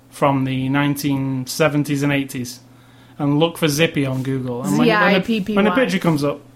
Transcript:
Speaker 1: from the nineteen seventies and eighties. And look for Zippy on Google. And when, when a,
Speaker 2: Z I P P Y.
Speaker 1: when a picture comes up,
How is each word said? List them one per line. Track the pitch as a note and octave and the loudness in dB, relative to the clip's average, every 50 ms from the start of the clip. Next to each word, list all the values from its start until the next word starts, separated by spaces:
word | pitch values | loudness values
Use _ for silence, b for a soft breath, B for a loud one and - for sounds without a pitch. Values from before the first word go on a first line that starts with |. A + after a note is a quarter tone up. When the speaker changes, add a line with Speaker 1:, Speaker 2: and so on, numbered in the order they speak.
| - - | -20 -14
Speaker 1:
from | - - D3+ C#3 C#3 C3 C3 | -4 0 2 2 2 2 0
the | C3 C3 C3 C3 C3 | -2 -2 -2 -2 0
nineteen | C#3 C#3+ C#3+ C#3+ C#3 C#3+ D3+ C#3+ C#3 C3+ C3+ C3+ C3+ C3 B2+ | 0 2 2 0 0 -2 -2 -2 -2 -2 -2 -4 -4 -6 -6
seventies | - - - D#3+ D3 C#3+ D3 C#3+ D3 C#3+ C#3 D3 | -4 -2 0 2 2 2 0 0 0 -2 0 0
and | C#3+ C#3+ | 0 0
eighties. | C#3 C3+ - - C3 A#2+ - - - - - B B B B B B B B B B | 0 -2 -4 -6 -8 -8 -8 -10 -16 -20 -20 B B B B B B B B B B
And | D3 C#3+ D3 D3 | 0 0 2 2
look | E3 E3+ E3+ | 2 0 0
for | - E3 | 0 -2
Zippy | D3+ C#3 D3+ E3+ D#3+ - D3+ C#3 | 0 2 2 0 0 0 -2 -2
on | C3 C3 C3 B2+ | -2 -2 -4 -4
Google. | C3+ C3+ C3 B2+ B2+ A#2+ A#2+ C3 | -4 -4 -4 -4 -6 -6 -6 -4
And | - - | -2 2
when, | A#3 A#3+ | 2 4
when | A#3 G#3+ | 4 4
a, | G#3 G3+ G3 | 4 4 4
Speaker 2:
Z | G3 | 2
I | F3+ | 2
P | - - A3+ G#3+ | 0 0 -2 -2
P | F#3+ A3 G#3 | -2 -2 0
Y. | |
Speaker 1:
when | G3 G3+ | 2 2
a | G#3 F3+ | 2 2
picture | C4 B3 F3+ F#3+ F3+ | 2 0 0 0 0
comes | - E3+ D#3 C#3 D3 | 0 0 0 2 0
up, | C#3+ C#3+ - - - - | -2 -4 -6 -10 -20 -12